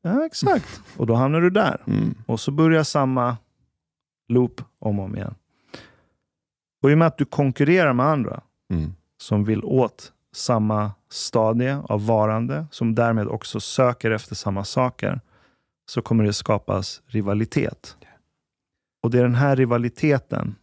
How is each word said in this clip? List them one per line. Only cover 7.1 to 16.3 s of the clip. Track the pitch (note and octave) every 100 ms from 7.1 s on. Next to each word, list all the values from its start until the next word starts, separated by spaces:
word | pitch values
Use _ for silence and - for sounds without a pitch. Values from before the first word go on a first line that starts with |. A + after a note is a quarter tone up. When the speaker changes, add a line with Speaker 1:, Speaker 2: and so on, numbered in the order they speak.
| -
Speaker 1:
du | C#3+
konkurrerar | - C#3 A#2 C#3+ F#3 D#3
med | B2 C#3
andra | D3+ G#2+ - _ _ _
Speaker 2:
Mm. | E2+ D#2 - _ _
Speaker 1:
som | - G#2
vill | G#2 G#2+
åt | - C3 A#2 - - _ _
samma | - - A#2 G#2+ G#2+ G#2 - _
stadie | - - A#2+ A2 A#2 B2+ C#3 -
av | G#2+ G#2
varande, | A2+ G#2+ A2 A#2 D3 D#3+
som | - A#2 A2
därmed | A#2 A2+ G2+
också | G#2 - A2
söker | - - B2+ A#2+ A2+
efter | G#2+ - G2+
samma | G#2 G2
saker, | G2 - B2+ - G2 A#2 _ _ _ _ _ _ -
så | -
kommer | - A#2
det | G#2